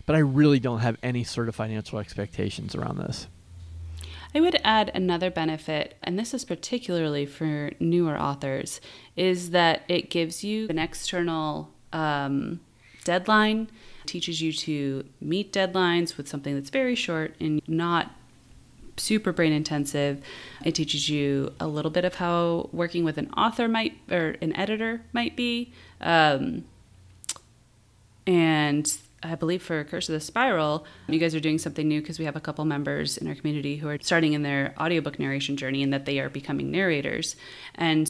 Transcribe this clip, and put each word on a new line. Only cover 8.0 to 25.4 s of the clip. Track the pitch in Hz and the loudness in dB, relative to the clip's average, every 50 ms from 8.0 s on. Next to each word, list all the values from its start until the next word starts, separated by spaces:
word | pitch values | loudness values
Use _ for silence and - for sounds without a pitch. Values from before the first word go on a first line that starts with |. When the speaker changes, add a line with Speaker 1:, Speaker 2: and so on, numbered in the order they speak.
| 175 160 147 - | 4 2 0 0
Speaker 2:
authors, | 151 139 143 139 143 135 135 - - - - - - - - - - - _ | -2 -2 -2 -4 -4 -4 -4 -4 -4 -6 -10 -12 -14 -18 -20 -20 -20 -10 _
is | 170 185 185 185 180 180 170 | 0 2 2 2 0 0 2
that | 170 180 175 165 160 - - - | 4 6 6 6 4 2 0 0
it | 180 170 - - | 0 0 0 0
gives | - 175 165 160 175 - - | 0 0 0 0 -4 -6 -4
you | 208 214 220 220 214 | -4 -2 -2 -2 -2
an | 160 160 | -2 -2
external, | 160 170 - - - - - 180 175 170 165 160 156 151 151 151 151 - - - - - - | -2 -2 -4 -8 -8 -4 -2 -2 0 0 0 0 -2 -2 -4 -6 -8 -10 -16 -20 -14 -8 -4
um, | 160 156 151 147 143 139 139 139 139 - - 170 170 - - _ _ - - - - - | -2 0 0 0 0 0 0 0 -2 -2 -4 -6 -8 -12 -18 _ _ -20 -20 -20 -6 -2
deadline, | 175 175 180 180 220 214 214 214 214 214 220 220 214 - - - - - - - | 0 0 2 4 4 6 6 6 4 2 0 -2 -6 -10 -16 -20 -20 -20 -14 -12
teaches | - - 175 - - 165 156 | -8 -8 -6 -6 -4 -4 -2
you | 160 160 | -2 -2
to | 156 - - 165 151 147 139 139 135 135 - - - _ | -2 -2 -4 -2 -2 -2 -2 -2 -2 -4 -6 -10 -12 _
meet | - 147 165 196 202 202 - | -4 -2 0 0 -2 0 0
deadlines | 196 190 180 185 190 185 175 170 170 165 160 - - | 0 0 2 2 2 4 4 4 2 2 0 -4 -8
with | 143 - | -10 -8
something | - 143 139 143 143 | -8 -6 -4 -4 -4
that's | 139 139 - | -4 -4 -2
very | - 269 262 247 247 | 0 0 2 2 0
short | - - - 170 156 156 - - - | 0 -2 -2 -2 -2 -2 -4 -4 -4
and | 165 156 151 151 - | -2 0 0 0 0
not | - 160 160 170 170 170 165 - - - - - - - - - - - - - - - - - - - - | 0 0 0 2 2 2 0 0 -2 -8 -16 -20 -20 -20 -20 -20 -20 -20 -20 -20 -20 -20 -20 -20 -12 -8 -6
super | - - 214 214 214 190 | 0 2 2 2 2 0
brain | 170 - 170 160 | 2 4 4 4
intensive. | 151 151 156 - 151 147 143 143 - 147 143 143 139 139 - - - - - - - - - | 4 2 2 0 0 -2 -2 0 0 0 0 0 0 -2 -8 -14 -16 -16 -16 -16 -16 -4 -2
It | 165 160 | 0 0
teaches | - 156 147 - 147 143 151 | 0 0 0 -2 -2 0 0
you | 151 147 143 139 139 139 135 - - - | 2 2 2 2 2 2 0 -2 -4 -4
a | - 156 | -4 -4
little | 147 151 156 160 | -2 -2 -2 0
bit | 156 180 175 | 0 0 0
of | 180 - | 0 0
how | - 185 175 170 170 170 170 170 170 - - | -2 0 2 2 2 2 2 2 0 -2 -4
working | - 165 170 170 - 175 170 | -2 -2 -2 -2 0 0 0
with | 156 151 | 0 0
an | - 147 - | -2 -4 -2
author | - - - 226 220 - 240 226 | 0 2 2 2 2 2 0 2
might, | 226 226 220 - - - - - | 2 0 0 -2 -4 -8 -4 -2
or | 185 175 160 156 - - | 0 0 2 0 -2 -2
an | 170 160 - | -4 -2 -2
editor | - 190 202 220 214 226 226 233 233 - - - | 0 0 -2 -2 -2 -2 -4 -4 -6 -8 -6 -4
might | 240 233 233 - | -2 -2 -2 -2
be. | - | -2